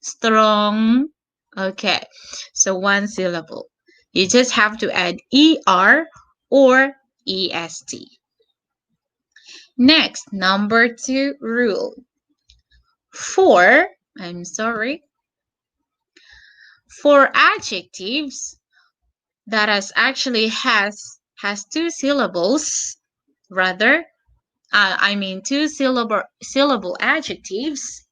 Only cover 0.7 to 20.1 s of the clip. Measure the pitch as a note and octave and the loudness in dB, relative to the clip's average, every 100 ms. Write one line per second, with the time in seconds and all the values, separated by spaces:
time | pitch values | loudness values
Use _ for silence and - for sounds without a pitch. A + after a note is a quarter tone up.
0.7 | G#3 A3 A#3+ D4 _ _ _ _ - F#3+ | 0 2 2 0 _ _ _ _ -8 -8
1.7 | G3 G#3 F3 - _ - - - - - | -6 -4 -4 -4 _ -20 -18 -18 -4 -2
2.7 | F#3+ G3 G3 G3+ G#3 F#3 F3 D#3+ - - | 0 0 0 -2 -4 -4 -4 -10 -14 -16
3.7 | _ _ _ _ - F#3 B3 A#3+ - G#3+ | _ _ _ _ -2 2 4 2 2 0
4.7 | G#3+ G3+ - - F3 _ B3+ D4+ D#4+ - | 0 -6 -2 -4 -6 _ 4 4 4 2
5.7 | F#3 G3 C4 D#4+ - _ _ _ C4 C4+ | 2 6 4 2 -12 _ _ _ 4 6
6.7 | B3+ C4+ C#4 _ _ - F#3+ F#3 - E3+ | 6 2 -2 _ _ -10 -6 -6 -6 -10
7.7 | - - - - _ _ _ _ _ _ | -14 -16 -18 -18 _ _ _ _ _ _
8.7 | _ _ _ _ _ _ _ _ - - | _ _ _ _ _ _ _ _ -20 -20
9.7 | _ B3 D#4 G#3+ - - G3 F#3 G3 G#3 | _ 4 4 2 -6 -14 -6 -2 0 0
10.7 | A3+ A#3+ A#3 - C4 C#4 C#4 A3+ A3+ B3 | 2 0 -2 -6 -2 -2 -4 -8 -2 -2
11.7 | F#3 F#3+ - - _ _ _ _ _ _ | -2 -6 -10 -20 _ _ _ _ _ _
12.7 | _ _ _ _ - - - F#4+ G#3+ F3+ | _ _ _ _ -14 -10 2 4 6 6
13.7 | B3+ F#4 _ _ - F#3 F3 F3 - A3 | 6 2 _ _ -16 -14 -12 -14 -8 -6
14.7 | A#3 A3+ D#4 _ _ _ _ _ _ _ | -4 -6 -8 _ _ _ _ _ _ _
15.7 | _ _ _ _ _ _ - - _ - | _ _ _ _ _ _ -20 -20 _ -20
16.7 | _ _ - D4 C#4+ C4+ - D4+ G#4 - | _ _ -4 4 6 4 4 2 2 -6
17.7 | G3 F3 - F#3 B3+ D4+ - - - _ | -10 -12 -14 -8 -6 -8 -10 -14 -16 _
18.7 | _ _ _ _ _ _ _ - A3 G#3+ | _ _ _ _ _ _ _ -6 -2 0
19.7 | G#3 G3 - A#3 | 0 -2 0 0